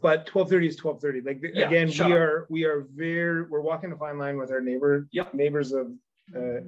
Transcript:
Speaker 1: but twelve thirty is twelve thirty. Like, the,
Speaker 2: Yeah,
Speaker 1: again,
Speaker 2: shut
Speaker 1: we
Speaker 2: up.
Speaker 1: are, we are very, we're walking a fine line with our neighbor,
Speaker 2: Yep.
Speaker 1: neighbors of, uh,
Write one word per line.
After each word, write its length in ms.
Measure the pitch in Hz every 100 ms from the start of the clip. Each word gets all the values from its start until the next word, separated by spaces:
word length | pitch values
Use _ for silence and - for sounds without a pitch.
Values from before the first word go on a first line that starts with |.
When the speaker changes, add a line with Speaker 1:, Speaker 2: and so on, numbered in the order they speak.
Speaker 1:
but 240 | 170 160 160
twelve 240 | 196 185
thirty 180 | 185 165
is 80 | 135
twelve 260 | 156 147
thirty. 200 | 147 131
Like, 200 | 127 135
the, 100 | 165
Speaker 2:
Yeah, 140 | 185 -
Speaker 1:
again, 220 | 165 160
Speaker 2:
shut 160 | 147 175
Speaker 1:
we 60 |
Speaker 2:
up. 60 | 170
Speaker 1:
are, 280 | 160 156 -
we 140 | 160 156
are 220 | 147 135
very, 500 | 139 165 170 170 165
we're 180 | 165 147
walking 300 | 151 160 180
a 60 | 160
fine 200 | 151 143
line 200 | 139 139
with 140 | 131
our 100 | 131
neighbor, 460 | 127 127 143 143 143
Speaker 2:
Yep. 220 | - -
Speaker 1:
neighbors 380 | 139 147 147 135
of, 140 | 135 123 123 _ _ _ 131
uh, 260 | 123 123